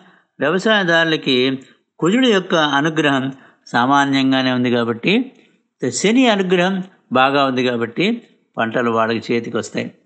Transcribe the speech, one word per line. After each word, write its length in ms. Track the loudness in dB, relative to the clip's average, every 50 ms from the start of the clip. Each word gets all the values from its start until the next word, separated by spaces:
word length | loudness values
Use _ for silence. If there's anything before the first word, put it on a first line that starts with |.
| -14 _ _ _ _ _ _ -4
వ్యవసాయదారులకి 1160 | -4 -2 -2 0 0 0 0 0 2 2 2 2 2 0 -2 -2 0 0 2 2 2 0 -2 -4 -8 -14 _ _ _ _ _ -4
కుజుడు 280 | 0 0 2 2 4
యొక్క 280 | 4 2 2 0 0 0
అనుగ్రహం 760 | 0 0 0 0 0 0 0 0 0 0 0 0 0 -2 -4 -6 -10 -16 -20 _ _ _
సామాన్యంగానే 840 | -4 -2 0 2 2 2 2 2 2 2 2 2 2 2 2 0 0
ఉంది 180 | 0 0 0 0
కాబట్టి 600 | 0 0 0 -2 -4 -2 -2 0 0 0 0 -4 -10 _ _ _ _ _ _ _ _ _ -6 -6
శని 380 | -4 -2 0 2 2 4 4 4
అనుగ్రహం 540 | 2 0 0 0 0 0 2 0 -2 -4 -6 -10 -14 _ _ -2
బాగా 320 | 0 2 2 2 2 2 0
ఉంది 200 | 0 0 0 0
కాబట్టి 580 | 0 -2 -2 -4 -4 -4 -2 -2 -2 -2 -4 -8 _ _ _ _ _ _ -6
పంటలు 320 | -4 -2 -2 -2 -2 0
వాళ్ళకి 440 | 0 0 0 0 -2 -4 -4 -2 -4
చేతికి 220 | -4 -4 -4 -6
వస్తాయి, 380 | -6 -6 -6 -8 -10 -10 -10 -12 _ -6